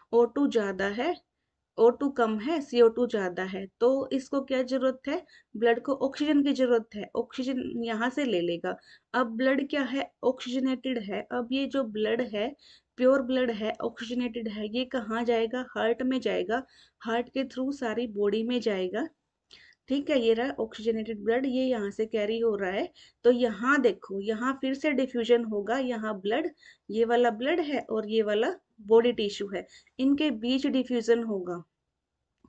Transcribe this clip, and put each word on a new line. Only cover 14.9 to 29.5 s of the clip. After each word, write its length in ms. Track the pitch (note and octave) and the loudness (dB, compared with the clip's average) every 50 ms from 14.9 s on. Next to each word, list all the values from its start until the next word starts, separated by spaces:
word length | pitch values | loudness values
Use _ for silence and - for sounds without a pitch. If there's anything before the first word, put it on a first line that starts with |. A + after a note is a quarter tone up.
| - B3+ G#3+ G#3 A3 A#3 A#3+ | -4 -6 -4 -4 -4 -2 0
जाएगा? 400 | A3+ A#3 A3+ A3+ A3 B3 B3+ B3+ - | 0 2 2 0 0 -2 -6 -6 -6
हार्ट 320 | - G#3 G#3+ A3+ A#3 A#3 C4 | -4 -2 0 0 0 0 0
में 160 | B3+ C4 B3+ | 0 0 0
जाएगा। 420 | - G#3 F#3 F3+ F3+ F3+ A3 B3+ C4 - _ - - _ _ _ | 0 0 0 0 0 -2 -2 -4 -4 -8 _ -20 -20 _ _ _
हार्ट 280 | - A#3 A3+ A#3+ A#3+ - | -6 -2 -2 -2 -2 -2
के 160 | - C4+ C4+ | -4 -4 -4
through 280 | C4 - B3+ C4 C#4 C#4+ | -4 -4 -4 -4 -4 -4
सारी 320 | C#4+ C4 A3+ G#3+ A3+ B3 A3+ | -4 -4 -4 -4 -4 -4 -4
बॉडी 320 | G3+ G3+ G3+ G#3 G#3 A3 A3+ | -2 0 0 2 2 0 0
में 160 | A#3+ B3 B3 | 0 -2 0
जाएगा, 480 | G#3+ A3+ G3+ F#3 F#3 F3+ F#3+ A3 D#4 D#4+ - _ _ _ _ _ _ _ - - - - _ _ _ - | 0 0 0 0 -2 -2 -2 -4 -4 -6 -8 _ _ _ _ _ _ _ -20 -20 -20 -20 _ _ _ -4
ठीक 200 | C4 C#4+ C#4+ - | -4 -2 0 0
है। 100 | D4+ C4 | 0 2
ये 120 | A3+ A3+ A3+ | 4 4 2
रहा 180 | A3+ B3 C#4 - - | 2 0 -2 -4 -4
ऑक्सीजनेटेड 640 | A3 A3+ - - G#3+ A#3 A3+ A3 G#3+ A3 A3+ G#3 G3+ | -6 -6 -8 -4 -4 -2 -2 -2 -4 -6 -8 -4 -2
ब्लड, 200 | A3 A#3 B3+ C4+ | 0 0 0 0
ये 180 | C#4 A#3+ B3+ C4 | 0 0 0 0
यहाँ 260 | B3+ B3 A3 G3+ G3+ G3+ | 0 0 0 -2 -4 -4
से 140 | - A3 | -4 -4
कैरी 320 | A3 - G#3+ G#3 G#3 A3+ A3+ | -2 -2 -2 -2 -2 0 0
हो 140 | A3+ A3+ G#3 | 0 0 0
रहा 140 | G3 G3 F3+ | 0 -2 -2
है। 180 | F#3+ A3 E4 F4+ - - - - _ _ - | -2 -2 -4 -4 -8 -14 -20 -20 _ _ 4
तो 60 | A#3+ B3+ | 6 6
यहाँ 480 | A#3+ B3 A3+ G#3+ F#3 A#3+ C4 C#4+ D4 | 6 4 0 0 0 2 4 4 4
देखो, 400 | B3 A#3 F3+ - - - G3 G3 G3 | 4 4 2 0 -4 -8 -8 -6 -4
यहाँ 360 | G#3+ A3 G#3+ A#3+ C4 C4 C4 | -4 -4 -2 -2 -2 -2 -2
फिर 140 | - C4 C4+ | -2 -4 -4
से 160 | C4+ - D4+ C#4 | 0 0 0 2
डिफ्यूजन 520 | B3 C4 B3+ - A#3+ A3+ A3+ A#3+ A#3 A#3 | 2 0 0 0 -2 2 4 4 4 4
होगा, 320 | A3 G#3+ G3+ G3 G3+ A#3 C#4 | 0 -4 -4 -2 -2 -2 -2
यहाँ 400 | C4 B3 A#3+ A3 G#3+ G#3+ G#3+ F#3+ | -2 -2 -4 -4 -4 -6 -6 -4
ब्लड, 300 | F#3+ G3+ A3 D4 D#4+ E4+ - _ - - - _ _ - | -2 -2 -2 0 -2 -4 -8 _ -18 -20 -20 _ _ -6
ये 140 | G3+ A3 A#3 | 0 0 2
वाला 260 | A3+ A#3+ A#3+ A#3+ A#3+ A3 | 4 4 4 4 4 2
ब्लड 280 | G#3+ B3 C#4+ F4 E4+ D#4+ | 0 0 0 0 0 0
है 180 | C#4+ C#4+ A#3 - | -2 -2 -4 -4
और 260 | - A3 A3 G#3+ G#3 | -2 -4 -4 -4 0
ये 120 | A3 A3+ G#3+ | 0 0 0
वाला 300 | G#3 G#3 G#3+ A#3+ E4+ F#4 - _ _ _ - G#3+ | 2 2 2 0 0 -2 -4 _ _ _ -20 0
बॉडी 300 | G3 A3 A#3 A#3 B3 A#3 | 6 6 6 6 6 2
टिश्यू 360 | - G#3+ G3+ G3+ - G3+ | 2 -2 -4 -4 -6 -8
है, 160 | G3 | -6